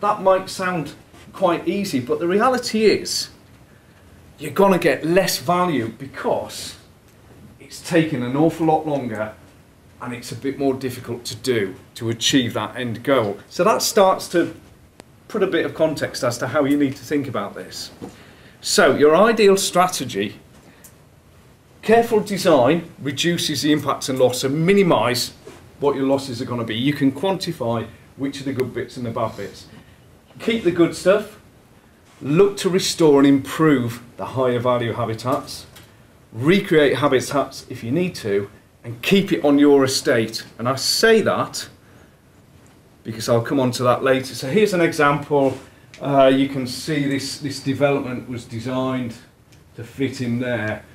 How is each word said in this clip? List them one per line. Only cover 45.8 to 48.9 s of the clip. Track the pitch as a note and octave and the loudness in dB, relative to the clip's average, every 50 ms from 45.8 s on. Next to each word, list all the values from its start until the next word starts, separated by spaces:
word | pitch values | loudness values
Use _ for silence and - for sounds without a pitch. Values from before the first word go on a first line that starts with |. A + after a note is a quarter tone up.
| - - - - | -20 -20 -16 -8
Uh, | C3 C#3 C#3+ C#3 C3+ | -4 0 4 6 6
you | C3+ C3+ C3+ C#3 C3+ | 6 6 4 2 0
can | - C#3 B2+ | -2 -4 -6
see | - - - - E3 D#3 C#3+ C#3 | -6 -8 -8 -6 -4 -2 -2 -2
this, | C3+ C#3 C3 - - - - | -2 -2 -4 -4 -8 -8 -8
this | D3+ C#3 C#3 - | -8 -8 -8 -6
development | - C#3 C3 - C#3+ C#3 C#3 C#3 - B2+ B2 A#2 A2+ - | -6 -4 -2 0 2 2 2 0 -2 -6 -8 -8 -10 -10
was | B2 A2 - | -12 -12 -12
designed | - - A2+ A2 C3 C3 C3 C3 C3 | -10 -10 -8 -8 -6 -4 -4 -2 -2